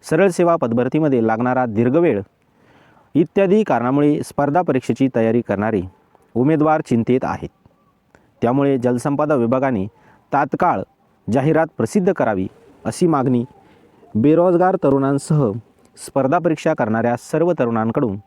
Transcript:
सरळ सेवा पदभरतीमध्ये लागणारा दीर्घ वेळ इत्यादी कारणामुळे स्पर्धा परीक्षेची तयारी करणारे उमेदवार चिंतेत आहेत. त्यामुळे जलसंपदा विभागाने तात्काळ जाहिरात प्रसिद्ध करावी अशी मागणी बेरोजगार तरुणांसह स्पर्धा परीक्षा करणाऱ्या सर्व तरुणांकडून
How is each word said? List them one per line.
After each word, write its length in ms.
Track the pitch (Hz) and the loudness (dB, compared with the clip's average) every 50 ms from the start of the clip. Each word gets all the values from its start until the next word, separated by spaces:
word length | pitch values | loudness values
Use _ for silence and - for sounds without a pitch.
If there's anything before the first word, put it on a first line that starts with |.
| _ - | _ -2
सरळ 180 | 156 160 190 196 | 0 2 2 2
सेवा 280 | 170 - 180 170 170 | 2 2 2 2 2
पदभरतीमध्ये 720 | 165 - 123 113 120 123 127 - 151 156 151 135 123 113 110 | 0 0 -2 0 0 -2 0 0 0 0 2 2 2 2 0
लागणारा 380 | 110 110 120 127 127 127 127 | 0 0 -2 -2 -2 -2 -2
दीर्घ 320 | 120 107 104 120 120 127 165 | -2 -2 0 0 2 2 2
वेळ 240 | 175 170 123 101 98 _ _ _ _ _ _ _ _ _ _ _ _ _ _ _ _ _ _ | 2 2 0 0 -4 _ _ _ _ _ _ _ _ _ _ _ _ _ _ _ _ _ _
इत्यादी 480 | 139 175 - _ - 196 190 185 214 214 | 0 0 0 _ 0 2 4 4 2 2
कारणामुळे 580 | - 139 117 117 123 131 143 147 147 147 - - | 2 0 0 0 0 0 2 2 2 2 0 -4
स्पर्धा 380 | - - - 143 139 143 175 | -8 -4 -2 -2 0 2 0
परीक्षेची 460 | 180 - 135 127 - - 139 - 135 135 - | 0 2 -2 -2 0 -2 -2 0 0 0 0
तयारी 260 | 123 113 113 113 120 | 0 0 2 0 0
करणारे 400 | 117 - - 95 101 110 110 101 87 92 _ _ _ _ _ _ _ _ _ | 0 -2 -4 -2 -2 0 0 -2 -4 -4 _ _ _ _ _ _ _ _ _
उमेदवार 460 | 117 127 143 160 151 151 156 156 160 | 0 0 2 2 2 2 2 0 0
चिंतेत 380 | 156 - - 113 113 - 123 127 - | 0 -2 -2 -2 0 0 0 0 0
आहेत. 260 | 78 - - - - _ _ _ _ _ _ _ _ _ _ _ _ _ - _ _ _ _ | -4 -8 -8 -10 -14 _ _ _ _ _ _ _ _ _ _ _ _ _ -20 _ _ _ _
त्यामुळे 360 | - 113 127 139 139 139 139 131 | -2 0 0 2 2 2 0 0
जलसंपदा 580 | 117 123 123 123 - 156 143 135 151 147 156 | 0 0 -2 0 -2 -4 -2 -2 0 0 0
विभागाने 520 | 131 117 113 127 131 131 135 131 101 95 107 _ _ _ _ _ _ _ _ - | 0 0 0 0 0 0 -2 -2 -2 -4 -6 _ _ _ _ _ _ _ _ -2
तात्काळ 480 | 139 147 156 - 156 185 175 143 101 92 _ _ _ _ _ _ _ _ - | -2 -2 -2 -2 0 0 0 0 -2 -4 _ _ _ _ _ _ _ _ -2
जाहिरात 360 | 104 135 131 151 160 156 165 151 _ _ | -2 0 0 2 2 0 0 -2 _ _
प्रसिद्ध 360 | 113 113 - 208 180 190 180 | -6 -2 0 0 0 0 0
करावी 340 | - 135 113 107 95 95 98 - - _ - - _ - | 0 0 -2 -2 -2 -4 -6 -10 -16 _ -20 -20 _ -10
अशी 220 | - - - 175 175 | -10 -4 0 0 0
मागणी 380 | 160 139 131 139 127 120 117 - - - _ _ _ _ _ _ _ _ - - _ | 2 0 0 0 0 -2 -2 -4 -12 -20 _ _ _ _ _ _ _ _ -20 -6 _
बेरोजगार 600 | 107 113 143 156 165 170 185 175 170 180 185 190 185 - | 0 2 4 4 4 4 2 2 2 2 2 0 0 0
तरुणांसह 680 | 147 135 139 135 135 143 139 - - 160 151 143 110 98 117 - _ _ _ _ _ _ - | 0 0 2 0 0 -2 -4 -2 0 0 2 2 0 -2 -4 -10 _ _ _ _ _ _ -20
स्पर्धा 420 | - - - 139 135 131 143 175 | -20 -6 -4 -2 0 0 0 0
परीक्षा 340 | 165 175 160 147 - 165 156 | 0 0 -2 -2 -2 -2 -2
करणाऱ्या 420 | 151 131 110 110 113 113 117 120 - | 0 -2 -2 0 0 0 0 -2 -2
सर्व 340 | - - - 156 - 170 - 156 | -6 -6 -2 -2 0 0 0 0
तरुणांकडून 580 | 135 117 117 113 110 113 113 147 143 117 95 101 - | -2 -2 0 -2 -2 -2 -2 -2 -2 -2 -4 -8 -12